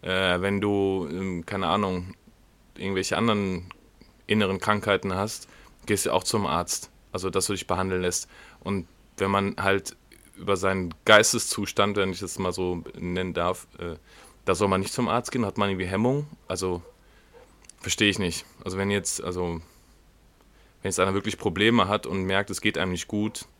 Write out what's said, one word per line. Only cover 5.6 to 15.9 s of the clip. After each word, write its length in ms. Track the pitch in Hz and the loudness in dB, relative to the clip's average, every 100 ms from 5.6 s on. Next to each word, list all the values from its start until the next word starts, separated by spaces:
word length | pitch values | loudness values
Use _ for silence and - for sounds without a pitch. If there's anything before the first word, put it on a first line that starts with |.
| - - - | -20 -20 -2
gehst 200 | 104 - | 0 2
du 80 | |
auch 100 | 92 | 0
zum 220 | - 110 101 | 0 -2 0
Arzt. 440 | 85 85 - - - - | -2 -2 -6 -8 -20 -12
Also, 180 | 92 92 | -6 -2
dass 180 | 92 92 | -2 -2
du 60 | |
dich 140 | 98 - | -4 -2
behandeln 360 | 92 95 92 | -2 0 0
lässt. 260 | 90 87 - - - - | 0 -2 -8 -18 -20 -12
Und 260 | - 98 82 - - - | -4 -4 -6 -16 -20 -2
wenn 140 | 98 | 0
man 240 | 98 98 - | 2 0 -2
halt 380 | 98 98 95 - _ - - - | 0 0 -2 -16 _ -20 -20 -12
über 180 | 90 98 | -2 0
seinen 380 | 95 95 90 - - | 0 0 -4 -6 8
Geisteszustand, 920 | 107 107 117 - - 101 - 101 101 | 10 10 2 -2 -4 -4 0 0 2
wenn 140 | 95 | -2
ich 80 | 90 | -2
das 200 | 95 - | -8 -4
mal 140 | 92 | -4
so 300 | 87 90 87 - - | -2 -2 -4 -8 -8
nennen 360 | 90 90 92 | -4 -2 -2
darf, 340 | 85 87 92 - - | 0 -2 -2 -8 -12
äh, 160 | 87 80 - - - - - | -10 -10 -16 -20 -20 -12 -2
da 100 | 92 | 2
soll 120 | 101 | 4
man 100 | 95 | 4
nicht 140 | 95 | 0
zum 160 | - 117 | -2 0
Arzt 220 | 113 - | 0 -2
gehen, 140 | 131 104 | -2 -2
hat 120 | 95 | 0
man 120 | 101 | 0
irgendwie 180 | 92 | 0
Hemmung. 400 | 90 | -2